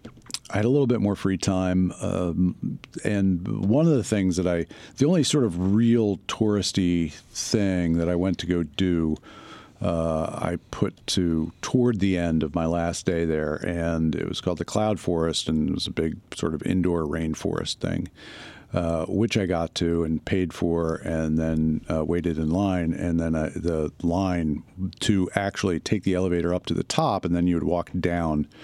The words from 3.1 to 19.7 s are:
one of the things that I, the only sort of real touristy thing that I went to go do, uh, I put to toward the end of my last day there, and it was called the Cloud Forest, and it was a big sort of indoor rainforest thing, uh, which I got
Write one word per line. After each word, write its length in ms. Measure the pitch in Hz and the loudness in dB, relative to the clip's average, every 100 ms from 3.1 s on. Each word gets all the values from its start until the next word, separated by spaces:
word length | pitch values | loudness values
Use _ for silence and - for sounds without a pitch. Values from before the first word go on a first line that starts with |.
| 104 95 90 95 107 98 | 2 2 0 -2 -2 2
one 160 | 127 165 | 4 4
of 60 | |
the 100 | 143 | 2
things 340 | 104 107 95 85 | 2 0 2 0
that 80 | 90 | 0
I, 180 | 87 82 - - - | 0 -2 -10 -14 0
the 80 | |
only 180 | 135 185 | 2 4
sort 220 | 135 151 | 2 2
of 300 | 117 85 92 | 2 2 2
real 420 | 104 117 117 107 95 - | 4 6 4 2 0 -4
touristy 840 | - 107 104 90 - 90 87 82 | 0 2 2 0 2 2 2 0
thing 840 | - - - - 110 98 92 87 82 | -4 -12 -10 -2 2 2 2 2 2
that 100 | 85 | 2
I 60 | |
went 240 | 87 92 85 | 0 0 -2
to 80 | 85 | -2
go 160 | 87 | 0
do, 540 | 78 - 95 85 80 78 - - - - - - | -2 0 2 2 2 -2 -8 -20 -20 -20 -20 -6
uh, 560 | 92 85 82 80 80 - | -2 0 0 -2 -4 -4
I 160 | 85 87 - | -4 -4 -6
put 360 | - 101 - - | -4 -4 -4 -4
to 440 | - 87 82 80 - | 0 2 2 0 -6
toward 400 | - 131 123 107 | 0 2 4 4
the 160 | 98 90 | 2 2
end 260 | 85 80 | 2 2
of 120 | 78 | 0
my 100 | 82 | 0
last 400 | 82 85 85 82 | 0 0 0 -2
day 220 | - 85 82 | 0 0 2
there, 300 | 78 76 76 | 0 0 -2
and 580 | - 87 82 82 80 | -2 -2 0 0 0
it 120 | 78 82 | 0 -4
was 140 | 85 | -4
called 160 | - 90 | -4 -4
the 80 | |
Cloud 340 | - 107 107 107 | -2 0 0 0
Forest, 520 | - 85 82 78 - | -2 0 0 -2 -2
and 180 | 80 78 | 0 0
it 60 | |
was 120 | 78 - | -2 -4
a 40 | |
big 240 | - 80 78 - | -2 -2 -4 -12
sort 200 | - 85 | -6 -4
of 80 | 78 | -2
indoor 400 | 85 92 90 85 | 0 2 2 0
rainforest 680 | 76 80 80 78 - 82 85 - | 0 -2 -2 -2 -2 -2 -4 -4
thing, 320 | - 85 85 - - - - - - | -4 -4 -6 -12 -20 -18 -18 -20 -6
uh, 320 | 92 85 82 | -2 0 0
which 320 | 80 95 113 113 | -2 0 0 0
I 80 | |
got 300 | 95 85 82 | 0 0 -2